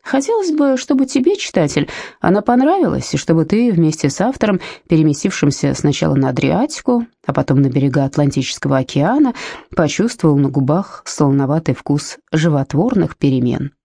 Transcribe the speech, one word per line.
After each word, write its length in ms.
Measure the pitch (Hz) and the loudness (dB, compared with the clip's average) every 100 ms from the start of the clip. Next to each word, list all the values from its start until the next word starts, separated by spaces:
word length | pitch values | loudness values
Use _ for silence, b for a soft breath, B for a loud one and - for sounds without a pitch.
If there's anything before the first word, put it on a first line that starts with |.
Хотелось 500 | - 269 277 453 370 | -2 -2 0 -2 0
бы, 240 | 302 285 262 | 0 2 0
чтобы 300 | - 269 262 | 0 0 0
тебе, 300 | 269 254 403 | 0 0 0
читатель, 520 | - - 147 147 139 B B B | -2 0 0 0 -4 B B B
она 220 | - 196 | 0 2
понравилась, 720 | 208 247 277 381 240 135 - | 2 2 4 2 2 0 -4
и 20 | 147 | -4
чтобы 300 | - 165 156 | 2 2 2
ты 260 | 208 240 | 2 2
вместе 380 | 170 160 156 143 | 4 2 2 -2
с 100 | - | 0
автором, 400 | 208 269 214 185 B B _ | -2 0 0 0 B B _
переместившимся 880 | 160 156 147 196 - - - 139 | 2 4 2 -4 0 -2 0 -2
сначала 420 | 135 147 139 160 139 | 0 -2 0 0 2
на 120 | 135 | 0
Адриатику, 800 | 127 139 175 294 - - 240 233 _ - | 0 0 0 -2 -4 -2 -2 -2 _ -4
а 60 | |
потом 300 | - 135 135 | -4 0 2
на 60 | 139 | 2
берега 360 | 135 135 139 | 2 0 0
Атлантического 760 | 139 151 143 139 123 - 139 135 | -2 0 0 0 -4 -6 -2 -2
океана, 560 | 131 139 156 277 269 B B B B | -2 0 0 2 2 B B B B
почувствовал 640 | - 151 - 226 - 160 143 | -2 0 0 -4 0 2 2
на 120 | 139 | 2
губах 540 | 139 131 165 196 - | 0 0 0 -2 -14
солоноватый 680 | - - 143 139 135 156 160 | -16 -2 0 2 0 -2 -2
вкус 440 | - - 143 - - _ | -6 -2 -4 -4 -18 _
животворных 840 | 165 165 147 135 135 226 226 156 - | 0 0 0 0 0 0 0 -2 0
перемен 560 | 143 131 123 123 139 _ | 0 2 0 -2 -6 _